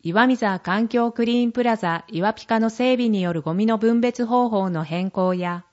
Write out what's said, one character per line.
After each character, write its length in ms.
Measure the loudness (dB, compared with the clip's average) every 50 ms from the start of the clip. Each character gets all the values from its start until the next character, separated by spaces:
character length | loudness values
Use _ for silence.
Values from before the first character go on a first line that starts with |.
| -8
岩 240 | -2 2 4 4
見 100 | 4 2
沢 240 | 2 0 -2 -2 -2
環 280 | -2 -2 0 0 0 0
境 240 | 0 0 0 0 0
ク 120 | -2 0
リ 180 | 0 2 2 0
ー 60 | 0
ン 20 |
プ 120 | 0 0 0
ラ 140 | 0 0
ザ 280 | 0 0 -2 -4 -4 -6 -8
岩 260 | -6 -2 -2 -2 -2
ピ 120 | -4 -4
カ 140 | -2 0 2
の 80 | 2 0
整 280 | 0 0 0 2 2
備 120 | 2 2 0
に 140 | 0 0 0
よ 100 | -2 -2
る 80 | -2
ゴ 140 | -4 -2 -2
ミ 100 | 0 2
の 140 | 2 2 2
分 240 | 2 2 2 2 2
別 240 | 0 0 -2 -2
方 240 | 0 2 2 2 2
法 180 | 0 0 0 0
の 160 | -2 -4 -4
変 260 | -4 -4 -4 -4 -2
更 220 | -2 0 0 0 0
や、 320 | -2 -4 -6 -6 -8 -10 _